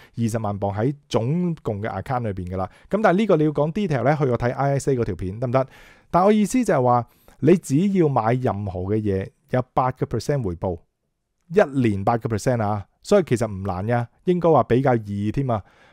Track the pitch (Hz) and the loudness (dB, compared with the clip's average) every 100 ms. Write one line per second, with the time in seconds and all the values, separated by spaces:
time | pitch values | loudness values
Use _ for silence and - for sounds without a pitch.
0 | - - 117 113 107 101 101 98 123 143 | -10 -4 -4 -2 -6 -4 -4 -2 -2 -4
1 | - 117 117 170 175 160 - 101 110 98 | -4 -4 -2 -2 -2 -4 -6 -6 -6 -6
2 | - 123 117 95 87 92 92 - - 196 | -6 -4 -4 -6 -8 -6 -6 -10 -6 0
3 | 214 180 220 160 156 147 147 208 202 139 | 2 2 2 2 2 0 -2 -2 -4 0
4 | 120 147 143 117 120 131 139 139 - 127 | 0 0 0 0 -2 -2 -2 -2 0 0
5 | 110 87 92 107 123 127 131 - - - | -2 -4 -8 -6 -2 0 -2 -8 -20 -20
6 | _ 175 196 214 202 254 220 151 123 120 | _ 2 4 4 2 0 2 2 4 2
7 | 117 _ _ _ 135 185 - 139 202 196 | 0 _ _ _ 4 4 4 0 2 2
8 | 156 131 110 127 123 98 101 90 95 110 | 2 2 0 0 0 -2 -4 -6 -2 -2
9 | 104 95 - - _ 127 - - 127 - | 0 -2 -4 -12 _ -4 -2 0 0 -2
10 | - 117 - 143 104 87 98 85 _ _ | -4 -4 -2 -2 -4 -4 -6 -6 _ _
11 | _ _ _ _ - 175 165 135 120 98 | _ _ _ _ -2 2 2 2 0 0
12 | 95 117 113 107 135 120 104 104 - _ | 0 0 0 -2 0 0 0 -4 -8 _
13 | - 202 160 113 113 95 98 90 107 120 | 2 2 4 0 -2 -4 -6 -6 -2 -2
14 | 117 _ - 180 170 147 113 120 139 120 | -4 _ -2 0 4 4 4 2 2 0
15 | 104 101 104 123 135 107 - _ _ | -2 -4 -4 -2 -2 -4 -6 _ _